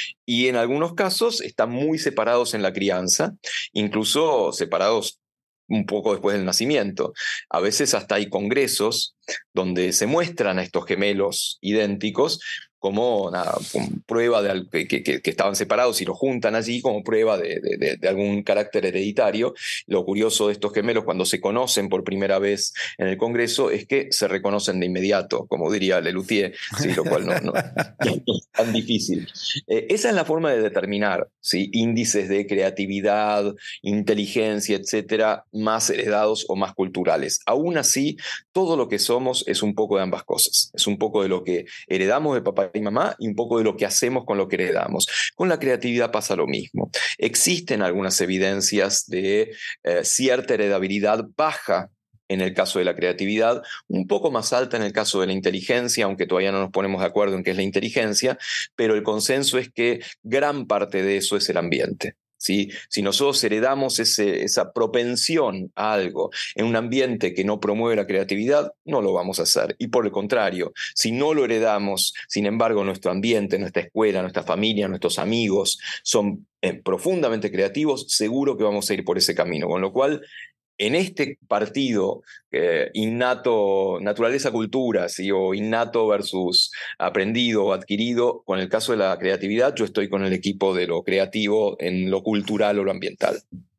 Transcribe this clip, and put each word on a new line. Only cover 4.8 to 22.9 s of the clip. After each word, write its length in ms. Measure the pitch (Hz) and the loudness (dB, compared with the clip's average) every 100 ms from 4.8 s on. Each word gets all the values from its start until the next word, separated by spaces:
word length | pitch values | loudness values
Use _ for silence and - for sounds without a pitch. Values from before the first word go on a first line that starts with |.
| 98 113 - - _ _ _ _ - | 2 2 -2 -8 _ _ _ _ -4
un 160 | 110 | -2
poco 280 | 98 104 107 | 0 0 0
después 240 | 98 101 101 | 0 0 0
del 100 | 92 | 0
nacimiento. 680 | - 120 143 104 90 - - - - - | 0 2 0 0 -2 -4 -4 -6 -6 -4
A 100 | 85 | 0
veces 340 | 98 - - | 0 0 0
hasta 200 | 107 - | 0 0
hay 140 | 107 101 | -2 0
congresos 880 | 95 101 131 131 - 107 113 - _ - - - | -2 0 0 0 0 0 0 -4 _ -12 -12 -6
donde 400 | - 92 90 92 | -4 -2 0 2
se 140 | 92 110 | 2 2
muestran 520 | 160 170 170 104 92 | 2 0 0 0 0
a 40 | |
estos 240 | 92 90 - | -2 -4 -2
gemelos 720 | 95 101 98 98 - - - | 0 0 2 0 0 -4 -4
idénticos 800 | 95 107 101 101 107 92 151 - - - - _ | 0 2 2 0 -2 0 0 0 -6 -12 -12 _
como, 480 | 98 104 123 107 92 | -2 0 2 0 0
nada, 260 | 90 85 - - | -2 -2 -2 -2
como 160 | - - - - | -4 -4 -6 -4
prueba 340 | 117 120 113 | 0 2 2
de 100 | 101 | 2
al-, 180 | 95 90 | -2 -2
que, 160 | 80 76 | -4 -2
que, 160 | 71 | -2
que, 180 | - 65 | -2 -2
que 100 | 85 | -2
estaban 260 | - 101 98 | 0 0 0
separados 440 | 104 110 123 107 | 0 2 2 2
y 40 | |
los 120 | 92 92 | -4 -2
juntan 380 | 135 123 110 | 0 0 0
allí 260 | 113 110 120 | 0 -2 -2
como 220 | 131 104 | 0 -2
prueba 340 | 98 110 110 98 | 0 2 4 2
de, 220 | 85 85 | 0 -4
de, 180 | - - | -4 -2
de, 200 | 73 - | -2 0
de 120 | 92 | 0
algún 360 | 98 101 101 | 2 2 0
carácter 420 | 101 101 104 107 95 | 2 0 2 0 0
hereditario. 680 | 92 104 107 107 107 123 - - - - | 0 -2 2 2 2 -2 -4 -8 -8 -2
Lo 160 | 95 | 0
curioso 420 | 90 101 110 - 104 | 2 2 2 4 2
de 60 | |
estos 200 | 104 101 | 2 -2
gemelos 300 | 104 110 113 | 0 2 0
cuando 220 | 85 92 | 0 0
se 160 | 92 95 | 0 0
conocen 480 | 98 113 127 107 98 | 0 0 2 0 2
por 160 | 95 | 0
primera 340 | 95 98 98 95 | -2 -2 0 2
vez 340 | 101 101 - - - | 2 0 -2 -6 -10